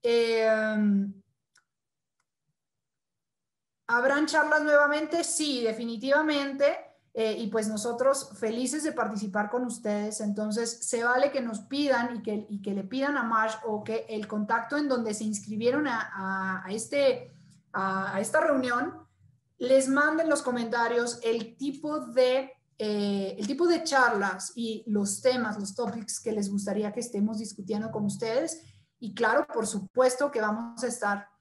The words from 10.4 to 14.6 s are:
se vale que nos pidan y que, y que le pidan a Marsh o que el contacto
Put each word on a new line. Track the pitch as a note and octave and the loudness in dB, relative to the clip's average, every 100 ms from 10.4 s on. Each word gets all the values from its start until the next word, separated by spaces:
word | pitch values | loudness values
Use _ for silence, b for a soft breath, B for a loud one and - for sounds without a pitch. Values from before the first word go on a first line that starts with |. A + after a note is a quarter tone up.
| G#3+ G#3+ A#3 - - | -4 -2 -4 -6 -4
se | A#3 | -2
vale | A#3 B3+ C#4+ | 2 2 2
que | C4+ | 0
nos | A#3 G#3+ | -4 -8
pidan | - C#4 D4 B3 B3 A#3+ | -6 -2 2 2 0 -4
y | |
que, | A3 G#3+ G#3 | -4 -6 -6
y | G3+ | -8
que | G#3 | -6
le | G3 | -6
pidan | F#3+ C4 C#4 C#4+ | -4 -2 -2 -2
a | |
Marsh | A3+ A3+ A3 - A3+ | 0 0 0 -2 -6
o | G#3+ | -6
que | A3 A3+ - | -4 -6 -6
el | G#3+ G#3 | -8 -6
contacto | G#3+ G#3 A#3 | -4 0 -2